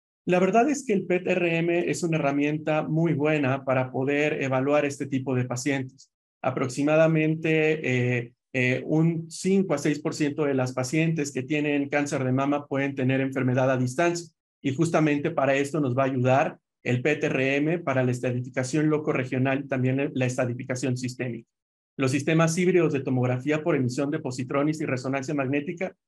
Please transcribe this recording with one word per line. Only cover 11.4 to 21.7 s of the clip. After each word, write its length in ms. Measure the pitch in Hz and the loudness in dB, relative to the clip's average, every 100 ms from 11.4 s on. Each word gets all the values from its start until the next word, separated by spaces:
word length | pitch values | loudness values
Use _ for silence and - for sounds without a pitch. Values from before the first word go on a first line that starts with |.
tienen 460 | 131 151 147 143 143 | -4 -2 0 0 0
cáncer 360 | 143 143 139 | -2 -2 -2
de 80 | 127 | 0
mama 340 | 131 139 143 143 | 0 0 -2 -2
pueden 280 | 135 139 | -2 -2
tener 260 | 135 127 135 | 0 0 2
enfermedad 500 | 135 135 123 127 131 | 0 0 0 2 2
a 60 | 127 | 2
distancia. 560 | 123 147 170 170 - _ _ _ | 0 0 0 0 -8 _ _ _
Y 120 | 143 | -6
justamente 560 | 127 160 165 156 147 151 | 0 0 2 2 2 -2
para 260 | - 135 139 | 0 2 2
esto 240 | 143 160 | 0 -2
nos 160 | 135 120 | -2 0
va 60 | |
a 40 | 135 | 0
ayudar 520 | 131 127 131 175 - _ _ | 2 2 4 2 -4 _ _
el 180 | 123 127 | -2 0
P 140 | 151 151 | 0 0
T 100 | 151 | 0
R 300 | 139 135 139 | 0 2 2
M 220 | 151 175 | 0 0
para 260 | 156 131 | 0 2
la 80 | 127 | 2
estratificación 760 | 123 127 120 123 135 127 156 151 | 0 -2 -2 -4 -4 -2 0 2
locorregional 720 | 151 151 139 127 131 135 135 | 2 0 -2 0 0 2 0
y 80 | 143 | -2
también 420 | 135 127 135 147 | 0 0 0 -2
la 120 | 131 123 | 0 -2
estratificación 720 | 123 120 120 127 127 135 123 | 0 -2 -4 -6 -4 -2 -2
sistémica. 520 | 127 127 123 117 - _ _ | -4 -6 -8 -8 -14 _ _